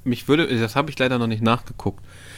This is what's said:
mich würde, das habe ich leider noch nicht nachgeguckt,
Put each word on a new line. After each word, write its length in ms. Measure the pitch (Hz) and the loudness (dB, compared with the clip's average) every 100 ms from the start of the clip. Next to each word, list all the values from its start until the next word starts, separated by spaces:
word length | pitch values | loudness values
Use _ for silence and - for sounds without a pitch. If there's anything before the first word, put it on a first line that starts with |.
mich 240 | 127 113 - | -4 -2 2
würde, 180 | 151 160 120 | 2 4 2
das 160 | 113 139 | 0 0
habe 160 | 147 | -2
ich 80 | 135 | 0
leider 180 | 127 127 | 0 2
noch 80 | 113 | 0
nicht 160 | 110 | 0
nachgeguckt, 640 | 113 123 - - 101 - - - - | 2 2 -2 -8 -6 -6 -12 -20 -20